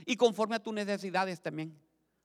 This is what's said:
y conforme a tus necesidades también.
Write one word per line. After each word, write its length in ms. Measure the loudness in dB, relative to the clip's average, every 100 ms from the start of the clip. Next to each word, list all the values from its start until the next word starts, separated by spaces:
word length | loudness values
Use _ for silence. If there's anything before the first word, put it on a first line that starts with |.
y 100 | -4 4
conforme 400 | 4 4 0 -2
a 60 |
tus 120 | -4
necesidades 640 | -4 -2 -4 -2 0 0 -4
también. 340 | -6 -6 -8 -12 _ _ _ _